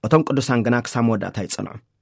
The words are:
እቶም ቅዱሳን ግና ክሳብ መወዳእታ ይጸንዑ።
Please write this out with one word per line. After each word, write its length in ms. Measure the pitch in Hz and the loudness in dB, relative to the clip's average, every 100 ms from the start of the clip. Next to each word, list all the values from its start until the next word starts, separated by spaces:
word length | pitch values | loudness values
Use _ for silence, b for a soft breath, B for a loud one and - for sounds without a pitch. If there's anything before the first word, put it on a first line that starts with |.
እቶም 180 | 110 156 | 4 2
ቅዱሳን 380 | 160 139 120 120 | 4 0 2 0
ግና 140 | 113 120 | 2 0
ክሳብ 240 | 117 123 | 0 0
መወዳእታ 340 | 117 107 92 - | 2 0 -2 -6
ይጸንዑ። 340 | 95 - 101 117 _ _ | -6 -8 -8 -12 _ _